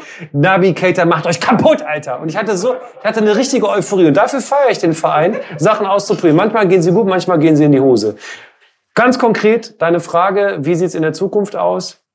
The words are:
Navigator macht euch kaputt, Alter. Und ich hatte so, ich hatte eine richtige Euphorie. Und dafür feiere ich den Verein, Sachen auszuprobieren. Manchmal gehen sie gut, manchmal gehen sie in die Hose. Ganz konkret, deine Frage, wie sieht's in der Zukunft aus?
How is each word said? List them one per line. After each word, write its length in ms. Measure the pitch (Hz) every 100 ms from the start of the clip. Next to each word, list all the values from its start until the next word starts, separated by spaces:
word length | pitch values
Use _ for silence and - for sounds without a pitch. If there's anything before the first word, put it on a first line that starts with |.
| - - 165
Navigator 720 | 143 180 190 190 - 185 180 170
macht 200 | 175 180
euch 140 | -
kaputt, 420 | - 233 320 294
Alter. 380 | - 147 143 127
Und 80 | 160
ich 80 | 190
hatte 200 | 220 180
so, 180 | 240 254 - -
ich 60 | 208
hatte 160 | 214
eine 160 | 214 208
richtige 320 | 269 254 202
Euphorie. 380 | 202 - 190 160
Und 100 | 151
dafür 240 | 254 262
feiere 300 | - 285 262
ich 80 | -
den 140 | 170
Verein, 440 | 156 156 151 175 226 - 151
Sachen 280 | 175 214 202
auszuprobieren. 500 | 202 202 180 170 156
Manchmal 320 | 214 220 185
gehen 140 | 185
sie 100 | 170
gut, 160 | 185 196
manchmal 320 | 185 180 170
gehen 160 | 160 147
sie 80 |
in 80 | 147
die 80 | 135
Hose. 360 | 135 117 107 107 - - - _ _ _ _
Ganz 240 | - 247 254
konkret, 640 | 233 - 214 226 - -
deine 180 | 165 170
Frage, 580 | 170 170 190 196 202 180
wie 160 | 143 170
sieht's 200 | 175 170
in 60 |
der 120 | 160
Zukunft 420 | 156 190 208 196 180
aus? 460 | 175 185 - - _